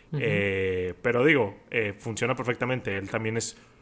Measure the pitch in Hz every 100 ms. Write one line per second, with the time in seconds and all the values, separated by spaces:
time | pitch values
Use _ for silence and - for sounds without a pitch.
0 | - 147 120 101 101 95 95 92 90 87
1 | 120 120 143 147 101 104 - 117 104 98
2 | 117 107 120 131 123 120 123 127 107 98
3 | 98 113 110 117 117 - - -